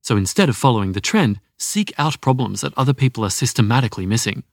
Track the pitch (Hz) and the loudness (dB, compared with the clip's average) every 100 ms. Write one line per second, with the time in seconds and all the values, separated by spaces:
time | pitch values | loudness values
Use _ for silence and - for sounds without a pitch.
0 | - 107 95 - 180 110 139 113 98 95 | 2 0 2 2 2 4 2 2 0 -2
1 | - 220 135 101 _ _ - 208 208 - | 0 2 2 0 _ _ -6 -4 -4 -2
2 | 147 - - 131 113 98 143 - 131 135 | -2 0 0 0 0 -4 -6 -2 0 2
3 | 131 117 104 - 123 - 104 123 120 - | 0 0 -4 -2 -4 0 2 2 0 -4
4 | 92 113 - - - | -2 -2 -2 -6 -12